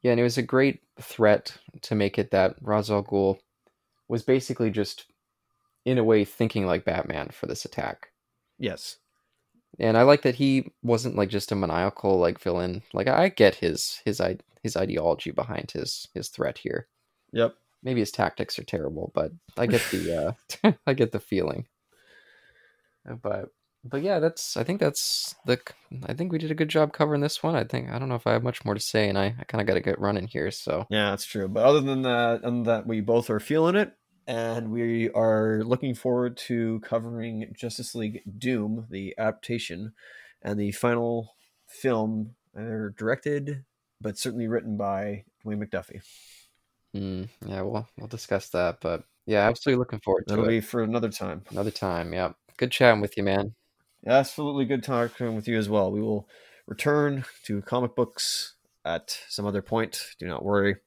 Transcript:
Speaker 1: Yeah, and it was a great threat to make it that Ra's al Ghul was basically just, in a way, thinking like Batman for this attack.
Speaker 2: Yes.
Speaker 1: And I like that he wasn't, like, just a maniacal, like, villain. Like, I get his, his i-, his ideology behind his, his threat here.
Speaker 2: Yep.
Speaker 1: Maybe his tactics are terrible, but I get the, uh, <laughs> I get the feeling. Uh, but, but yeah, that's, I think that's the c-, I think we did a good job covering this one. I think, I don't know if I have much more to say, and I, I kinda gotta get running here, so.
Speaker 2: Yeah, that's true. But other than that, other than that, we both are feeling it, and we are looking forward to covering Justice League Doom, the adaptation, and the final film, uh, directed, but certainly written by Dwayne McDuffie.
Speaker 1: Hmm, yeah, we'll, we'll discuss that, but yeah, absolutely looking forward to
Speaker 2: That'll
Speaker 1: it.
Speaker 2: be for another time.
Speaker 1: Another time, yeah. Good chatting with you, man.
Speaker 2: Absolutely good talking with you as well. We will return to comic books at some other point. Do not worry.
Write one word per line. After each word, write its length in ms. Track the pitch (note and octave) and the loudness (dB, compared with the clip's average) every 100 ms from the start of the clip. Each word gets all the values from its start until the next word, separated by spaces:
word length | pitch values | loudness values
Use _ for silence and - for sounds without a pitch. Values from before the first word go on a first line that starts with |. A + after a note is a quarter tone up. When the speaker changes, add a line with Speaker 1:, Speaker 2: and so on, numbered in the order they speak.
Speaker 1:
Yeah, 80 | B2 | 4
and 80 | A#2 | 4
it 60 | |
was 140 | A#2+ A#2+ | 4 2
a 40 | |
great 380 | A#2+ C3 C3+ - _ - | 2 4 4 2 _ -20
threat 560 | - - G#2+ G#2 - - - - | -16 4 6 6 2 -16 -20 -18
to 120 | - | -4
make 240 | G#2+ G2+ - | 2 2 2
it 140 | G2+ | 2
that 240 | G2 F#2+ - | 4 2 0
Ra's 300 | G#2+ G#2+ G#2 | 0 0 2
al 140 | G#2 | 0
Ghul 340 | G2+ G2+ G2 G2 _ _ _ _ _ _ _ | 2 2 2 0 _ _ _ _ _ _ _
was 160 | A2+ | -4
basically 460 | - C3 - B2 A2+ | 2 2 2 0 0
just, 340 | G#2+ G2 - - _ _ _ _ _ _ _ | 0 -2 -6 -18 _ _ _ _ _ _ _
in 120 | - B2+ | 0 2
a 60 | |
way, 220 | A2+ G#2+ | 6 6
thinking 420 | G2+ - A2+ G#2+ F#2+ | 4 0 0 0 0
like 180 | E2+ | 0
Batman 440 | - E2+ - D2+ D2 | 0 -2 -4 -6 -8
for 160 | - - | -8 -8
this 180 | - | -8
attack. 440 | - - - - - _ _ _ _ _ | -8 -6 -6 -8 -16 _ _ _ _ _
Speaker 2:
Yes. 380 | A#2 F2 - - _ _ _ _ _ _ _ - | -6 -6 -12 -16 _ _ _ _ _ _ _ -2
Speaker 1:
And 180 | A2+ A2+ | 4 6
I 60 | |
like 200 | C3 D3 | 8 6
that 120 | C3+ | 4
he 380 | B2 C3+ C3+ - _ | 2 2 2 0 _
wasn't, 320 | A#2+ A#2 B2 F#2+ | 0 0 0 0
like, 120 | G2 | 0
just 240 | G2+ - | 0 -2
a 20 | |
maniacal, 640 | G#2 F2+ E2 F#2+ - G2+ F#2+ | -2 0 0 0 0 2 4
like, 220 | F2 F2 | 4 2
villain. 420 | F#2 F2+ F2+ F#2 - | -2 -2 -2 -4 -6
Like, 140 | - A#2 | -2 2
I 220 | C3 F#3 | 4 2
get 260 | F#3+ G2+ | 6 6
his, 460 | - F2 D#2 - - | 6 -2 0 -4 -4
his 160 | - G2 | -4 -2
i-, 180 | F#2 F#2 _ _ | -2 -2 _ _
his 140 | G#2+ - | -6 -2
ideology 540 | F#2+ - E2+ D2 - | -2 0 0 0 -2
behind 400 | - A#2+ - - | -4 -2 -6 -6
his, 380 | - - - - | -6 -6 -8 -10
his 140 | - - | -10 -10
threat 300 | - - - | -4 -4 -4
here. 300 | - - - _ _ _ _ | -6 -6 -6 _ _ _ _
Speaker 2:
Yep. 220 | A2+ A#2 - _ _ | 0 0 0 _ _
Speaker 1:
Maybe 160 | B2+ B2 | -2 0
his 100 | G#2 | 0
tactics 480 | - - - - - | 2 0 0 -6 -6
are 60 | |
terrible, 480 | - - - D#3 D#3 | -6 -4 -4 -6 -4
but 160 | - D#2 E3+ - - | -2 -4 -6 -14 -2
I 100 | B2 | 2
get 160 | A#2+ - | 2 0
the, 440 | F#2+ E2+ E2 D#2+ A#2+ _ - | -4 -2 -2 -2 -4 _ 2
uh, 80 | G#3+ - | 2 4
<laughs> 60 | - | 0
I 80 | |
get 180 | B2+ A#2 | 2 2
the 80 | - | 0
feeling. 480 | - F#2+ E2 - - _ _ _ _ - _ _ _ _ _ _ _ _ - | -2 -2 0 -4 -10 _ _ _ _ -20 _ _ _ _ _ _ _ _ -16
Uh, 60 | |
but, 340 | A#2 G#2+ G2+ - _ _ _ | -8 -6 -6 -8 _ _ _
but 180 | B2 C#3 | -8 -4
yeah, 180 | F3+ F#3 | 0 0
that's, 360 | D#3+ D#3+ - - | 0 -2 -6 -4
I 60 | |
think 160 | B2 G3 | -2 0
that's 560 | D3+ - - - - - - | 0 0 -2 -2 -4 -8 -2
the 100 | B2+ | -2
c-, 420 | - - _ B2+ - | -2 -20 _ -12 -8
I 60 | |
think 160 | C3 F3+ | -6 -4
we 80 | D#3+ | -2
did 120 | D#3+ | -4
a 40 | |
good 140 | D#3 D#3 | -2 2
job 240 | D#3+ D3+ | 2 2
covering 280 | - D3+ D3 | 2 2 2
this 220 | D3 - | 0 0
one. 140 | D#3+ D#3 | 0 0
I 80 | |
think, 260 | - B2+ B2 | 0 -4 -4
I 80 | A#2+ | -6
don't 100 | C3+ | -4
know 60 | |
if 120 | A#2+ A2+ | -2 2
I 60 | |
have 120 | A2+ | 2
much 200 | A#2+ B2 | 0 -4
more 100 | G#2+ | -4
to 60 | G#2 | -4
say, 280 | - A2 G#2 | 0 2 2
and 100 | G2 | 2
I, 160 | G2 A#2+ | 0 -2
I 60 | |
kinda 200 | - A2 | -6 -2
gotta 160 | G#2 - | 2 2
get 180 | - - | 0 0
running 300 | G2+ G2+ F#2+ | 0 0 -2
here, 220 | - F2 | -4 -4
so. 360 | - - F2 G2+ | -4 -4 -4 0
Speaker 2:
Yeah, 200 | G#2+ G2+ | 0 0
that's 140 | G2 | -2
true. 240 | - G#2+ F#2+ | -6 -6 -2
But 160 | G#2+ | 4
other 160 | B2 D3 | 6 6
than 220 | C3+ C3+ | 4 0
that, 400 | C3 A#2+ A#2 A#2 | 0 2 2 0
other 80 | A#2+ | -2
than 120 | A#2+ | -2
that, 220 | A#2 A2+ A2+ | 0 0 0
we 140 | A2+ | -2
both 300 | G#2 A#2 A#2 | 2 2 2
are 100 | G#2+ | -4
feeling 340 | - D3+ E3 | 0 2 4
it, 180 | G3 G#3 _ _ _ - | 4 0 _ _ _ -6
and 420 | A#2 A#2 A#2 A2+ | -4 -2 -2 -4
we 400 | A#2 A#2 A#2 A2+ | -2 0 2 0
are 540 | G#2+ A2+ A2 A2 A2 | 2 4 4 4 2
looking 320 | A2+ B2+ C#3 A#2 | 0 0 0 -2
forward 400 | B2+ B2 B2 A#2+ | 0 2 0 -4
to 420 | - A#2 A2+ A2+ | -4 -2 0 -2
covering 720 | A2 A#2 A2+ A#2 A2+ A2 A2 A2 | -2 -4 -4 -8 -8 -8 -10 -10
Justice 400 | A#2+ - B2 A#2+ | -10 -8 -10 -6
League 260 | G#2+ A2+ - G2 | -6 -6 -14 -6
Doom, 480 | B2 B2 G#2+ A2+ A2+ | -2 -2 -2 -4 -8
the 280 | F#2+ G2 - | -10 -10 -2
adaptation, 760 | A2 G#2+ - A#2+ - F2 G#2+ - - - - _ | -2 -2 -6 -6 -6 -10 -12 -14 -20 -20 -20 _
and 200 | - G#2 | -6 -2
the 100 | G2+ | -2
final 640 | G#2 A#2+ A#2+ A#2 A#2 G#2+ _ _ _ _ | 0 0 2 0 -2 -6 _ _ _ _
film, 720 | - C3+ A2+ A2 A2 G#2+ - _ - | -4 0 2 0 -2 -6 -12 _ -14
uh, 340 | A2+ A2 G#2 G#2 | -8 -6 -8 -4
directed, 680 | A2 C3+ D3 D3 C#3+ C#3 C3+ _ _ _ | -2 -2 -2 -4 -4 -10 -12 _ _ _
but 160 | G#2 G2 | -8 -6
certainly 300 | B2+ A#2 A2+ | -6 -4 -2
written 300 | A#2 A2+ G#2 | -2 -2 -4
by 480 | G2+ G2 G#2 G2+ - _ | -2 -2 -4 -8 -12 _
Dwayne 160 | G#2+ G#2 | -8 -6
McDuffie. 420 | G#2+ F#2 - - - - - - _ _ _ _ _ | -4 -6 -8 -18 -20 -20 -20 -20 _ _ _ _ _
Speaker 1:
Hmm, 300 | G2+ G2 F#2 G#2 _ | -8 -6 -6 -8 _
yeah, 180 | G2+ G2 | -10 -6
we'll, 260 | F#2+ G#2+ A#2 - | -4 -6 -8 -16
we'll 80 | - | -14
discuss 440 | A2+ - G2 - | -14 -4 -4 -2
that, 280 | F2 F2 - | 0 0 -2
but 220 | E2+ E2+ - _ - | -6 -6 -8 _ 0
yeah, 220 | G#2 G#2 | 4 4
absolutely 320 | A#2+ - B2+ | 2 0 0
looking 180 | B2 G#2 | 0 -6
forward 260 | - F#2 - | 0 0 2
to 60 | |
Speaker 2:
That'll 100 | G#2 | 0
Speaker 1:
it. 40 | A2 | 2
Speaker 2:
be 120 | A2+ | 2
for 220 | G#2+ A#2+ | 0 -4
another 240 | A2 A#2 A2 | -2 0 -2
time. 340 | G#2+ F#2+ E2+ G2+ | -4 -8 -10 -8
Speaker 1:
Another 200 | F#2+ G#2 | -4 -4
time, 400 | - G2 E2+ E2+ | -4 -4 -4 -4
yeah. 200 | E2+ F2+ - _ - | -4 -4 -6 _ -4
Good 120 | B2+ | -4
chatting 300 | - B2 G#2+ | 6 6 6
with 160 | G2+ - | 2 0
you, 80 | |
man. 300 | G2 G2 G2+ - _ _ _ _ - | 0 2 0 -8 _ _ _ _ 4
Speaker 2:
Absolutely 580 | C3 C3+ - D3 C#3 | 4 4 -4 -4 -2
good 180 | B2+ C3+ | 0 -2
talking 540 | A2+ B2 A#2+ - B2 A2 | -2 -2 -2 -4 -6 -4
with 100 | G#2+ | -2
you 100 | A2+ | -2
as 120 | G#2 | 2
well. 220 | G#2 F#2+ | 2 2
We 120 | G2+ | 0
will 260 | A2 G#2 - - - - - | -2 -4 -6 -20 -20 -20 -16
return 580 | A2 D3 D3 D3 C#3 B2+ - | -4 2 2 2 -2 -8 -14
to 180 | - G#2 | -6 -6
comic 320 | G2 B2 A#2+ | -2 -2 0
books 600 | - A#2 - - - - _ _ _ | 0 -2 -2 -4 -4 -8 _ _ _
at 340 | - E2+ - - - | -6 -4 -6 -12 -10
some 180 | - G#2 | -6 -4
other 160 | G2+ | -4
point. 520 | - A2+ A2+ - - - | -2 -2 -2 -8 -14 -12
Do 80 | F2 | -8
not 180 | C#2+ | -6
worry. 320 | G2 G2+ G2+ G2 | 0 2 2 0